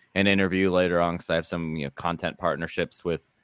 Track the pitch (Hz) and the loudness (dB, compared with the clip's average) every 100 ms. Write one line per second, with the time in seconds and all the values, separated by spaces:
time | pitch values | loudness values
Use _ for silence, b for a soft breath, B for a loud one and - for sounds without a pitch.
0 | b 95 101 98 95 92 95 90 90 87 | b 0 4 4 2 2 2 4 4 4
1 | 87 85 - 82 80 87 80 80 69 - | 2 0 -2 -2 -2 -6 -4 -4 -6 -6
2 | 85 82 87 - 87 73 82 - 82 - | -6 -4 -6 -2 -2 -2 -4 -4 -6 -4
3 | 87 80 _ _ | -6 -6 _ _